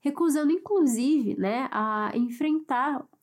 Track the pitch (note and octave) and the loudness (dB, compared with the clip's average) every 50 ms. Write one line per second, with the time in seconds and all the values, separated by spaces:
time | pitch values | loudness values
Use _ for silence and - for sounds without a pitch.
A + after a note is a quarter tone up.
0 | - C#4+ C#4+ - E4+ E4 C#4 D4+ D4+ C#4+ E4 F#4+ - - G#4 G4 D#4 C4 A#3 A3 | -6 -4 -2 0 0 2 2 2 2 2 2 0 0 0 2 4 4 4 2 2
1 | A#3+ C4+ D#4 D4 A#3+ G3+ - - F#3 G3 A3 B3 C4+ - - - G#3+ G#3+ G#3+ G#3+ | 2 2 2 2 2 0 -2 -2 -2 -2 -2 -2 -4 -4 -4 -2 -2 -2 -2 -2
2 | G#3+ - - A#3 A#3+ A#3+ A#3+ - D#4 D#4 D#4 D#4 D#4 - B3+ A#3+ C4 D4 C#4+ - | -2 -2 -2 -2 -2 -2 -2 -2 0 0 0 0 -2 -2 -2 0 0 0 -2 -4
3 | - _ _ _ | -6 _ _ _